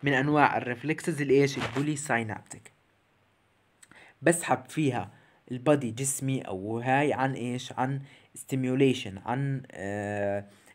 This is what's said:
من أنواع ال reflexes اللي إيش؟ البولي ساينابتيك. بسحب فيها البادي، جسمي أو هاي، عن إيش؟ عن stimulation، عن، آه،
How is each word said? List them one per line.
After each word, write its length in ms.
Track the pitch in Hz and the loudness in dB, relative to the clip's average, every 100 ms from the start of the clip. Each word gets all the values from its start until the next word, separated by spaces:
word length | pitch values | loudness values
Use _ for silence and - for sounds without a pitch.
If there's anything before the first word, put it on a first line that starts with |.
من 100 | 143 | 0
أنواع 440 | 135 143 151 143 - | 2 4 6 6 4
ال 200 | 120 120 | -2 -6
reflexes 440 | 143 156 - 151 | -4 -2 -2 -2
اللي 220 | 143 135 | 4 6
إيش؟ 160 | 143 139 | 6 2
البولي 380 | 117 120 147 147 | -4 -2 -2 -2
ساينابتيك. 760 | - 120 110 101 - - - _ _ _ _ _ _ _ _ _ _ _ - - - _ | 0 0 0 -8 -10 -20 -20 _ _ _ _ _ _ _ _ _ _ _ -20 -20 -20 _
بسحب 420 | 139 170 - 131 - | 2 2 2 -2 0
فيها 420 | - 151 120 101 - _ _ _ | 0 0 0 -6 -12 _ _ _
البادي، 400 | 123 127 147 123 | -2 4 4 2
جسمي 500 | 113 135 - 135 131 | -4 -4 -2 -2 -2
أو 380 | - 95 98 113 | -4 -8 -4 -4
هاي، 340 | 123 131 147 | 2 2 2
عن 200 | 113 135 | 2 -2
إيش؟ 400 | 131 120 123 - | -2 -6 -6 -8
عن 280 | - 127 135 139 - _ - | -4 -2 -4 -8 -20 _ -20
stimulation، 880 | - 131 127 131 139 120 104 95 - | -6 -2 0 4 4 4 -4 -10 -6
عن، 360 | 123 139 135 - | -4 -2 -4 -8
آه، 760 | - 95 104 101 104 101 101 98 - _ | -10 -6 -4 -4 -2 -2 -2 -6 -20 _